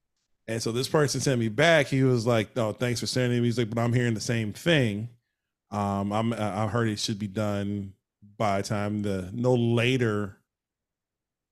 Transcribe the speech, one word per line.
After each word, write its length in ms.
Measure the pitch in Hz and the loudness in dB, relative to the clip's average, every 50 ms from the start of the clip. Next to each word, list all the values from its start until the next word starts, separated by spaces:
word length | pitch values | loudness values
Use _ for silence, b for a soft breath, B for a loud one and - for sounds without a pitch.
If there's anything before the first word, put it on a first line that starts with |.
| _ _ _ _ _ _ _ _ _ - | _ _ _ _ _ _ _ _ _ -6
And 140 | 113 113 | -6 -4
so 100 | - 117 | -2 -2
this 160 | 113 123 135 - | -2 -2 -2 0
person 340 | - 160 147 135 - 135 | 2 2 2 2 0 -2
sent 180 | - 147 135 120 | 0 0 0 0
me 100 | 113 113 | 0 -2
back. 380 | 104 110 151 170 165 156 139 - | 2 2 4 6 6 4 4 2
He 160 | - 135 131 | 2 2 4
was 240 | 131 127 120 110 123 | 4 4 2 2 2
like, 280 | 120 113 107 - - | 2 2 0 0 -2
"No, 160 | 127 113 107 | -2 -2 -2
thanks 280 | 101 - 127 123 120 117 | -2 -2 -4 -2 -2 -4
for 80 | - 107 | -4 -4
sending 340 | - 131 127 123 120 120 | -2 0 0 0 2 2
me." 60 | 120 120 | 2 2
He's 100 | 117 120 | 0 0
like, 100 | 120 104 | -2 -2
"But 120 | 113 117 | -2 0
I'm 120 | 117 120 | 0 2
hearing 220 | 117 127 120 120 113 | 2 2 2 2 0
the 60 | 104 | -2
same 340 | - - 120 117 110 107 98 | -2 -2 -2 -2 -2 -4 -6
thing. 560 | - - 170 170 151 127 110 101 101 113 120 - _ _ _ _ _ _ _ _ _ _ _ | -4 0 2 2 4 2 2 0 -2 -6 -8 -12 _ _ _ _ _ _ _ _ _ _ _
Um, 420 | - 104 101 101 98 98 101 101 101 | -4 -2 0 0 0 0 0 0 0
I'm, 200 | 107 113 113 117 | 0 0 0 -2
I, 320 | 107 107 104 90 98 110 | -2 -2 -2 -2 -2 -2
I 20 | 107 | 0
heard 200 | 95 120 117 110 | 0 0 0 0
it 120 | 104 101 | -2 -2
should 180 | - - 113 98 | -4 -4 -4 -4
be 100 | 107 104 | -6 -6
done 680 | 92 107 107 104 104 101 101 101 101 101 98 98 95 _ _ _ _ _ - 101 104 - | -4 -4 -2 -2 -2 -2 -2 -4 -4 -4 -6 -8 -12 _ _ _ _ _ -20 -20 -6 -4
by 240 | 113 104 98 98 | -2 0 0 -2
the 60 | 98 - | -2 -2
time 340 | 113 104 101 104 104 104 | -4 -2 -2 -2 -2 -2
the, 300 | 104 104 98 95 90 90 101 | -2 -2 -4 -4 -6 -6 -6
no 220 | 120 120 127 127 | -2 2 2 2
later 840 | 123 117 117 117 117 117 123 131 131 123 113 104 104 104 98 101 - _ _ _ _ _ _ _ _ _ _ _ _ _ _ _ _ _ _ _ _ _ _ | 4 4 2 2 2 2 2 2 2 2 0 0 -2 -4 -6 -8 -16 _ _ _ _ _ _ _ _ _ _ _ _ _ _ _ _ _ _ _ _ _ _